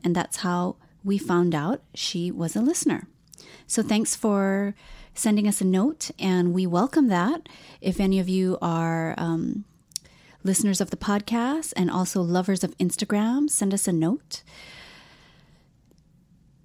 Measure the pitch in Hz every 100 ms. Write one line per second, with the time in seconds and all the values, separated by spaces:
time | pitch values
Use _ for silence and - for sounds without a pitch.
0 | 180 175 - - 180 175 180 - _ _
1 | 196 196 - 175 175 156 156 269 _ -
2 | - 175 175 - 165 208 247 359 294 -
3 | - _ _ - - - - - 220 214
4 | 226 - 220 202 196 196 202 - - -
5 | - - 226 214 208 202 190 185 247 320
6 | - - 190 180 175 180 185 175 254 320
7 | 254 180 185 339 - - - - - 180
8 | 190 190 180 185 185 - 170 165 165 165
9 | 160 - 170 165 - 208 - _ _ -
10 | - - - - 190 190 208 185 190 165
11 | - 202 202 233 240 311 311 - 175 180
12 | 180 190 170 175 185 190 190 - 180 -
13 | 202 208 220 262 294 - 202 196 - 170
14 | 160 269 - - - - - - - -
15 | - - - - - - _ _ _ _
16 | _ _ _ _ _ _